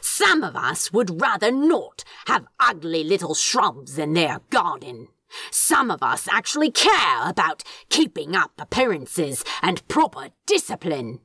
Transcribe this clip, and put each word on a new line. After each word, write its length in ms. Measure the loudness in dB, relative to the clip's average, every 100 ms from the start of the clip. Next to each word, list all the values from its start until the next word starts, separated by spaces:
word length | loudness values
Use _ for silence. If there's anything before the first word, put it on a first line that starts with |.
Some 420 | 0 2 2 2
of 120 | 0
us 360 | -4 -4 -4 -2
would 300 | 0 0 0
rather 300 | -2 2 2
not 520 | 2 2 2 -2 -16 -20 -14 -2
have 200 | -2 -2 _
ugly 440 | 0 0 -4 -2
little 320 | 2 0 0
shrubs 640 | -2 0 2 2 0 -10 -4
in 160 | 0
their 260 | 2 2 -2 _
garden. 580 | 0 0 -4 -10 -14 -18 _ _ -16 -6
Some 400 | 0 2 2 2
of 140 | 2
us 240 | 2 2 0
actually 420 | -2 0 0 2
care 580 | 4 4 4 4 2 0
about 340 | 0 0 -2 -12 -20 _
keeping 460 | 0 0 0 -4
up 160 | -2 -2 -4
appearances 840 | -6 0 0 0 -4 -4 -2 -4 -6 -4
and 260 | -2 -2 _
proper 420 | 0 0 -2 -16 _
discipline. 760 | -2 0 0 -8 -6 -6 -6 -12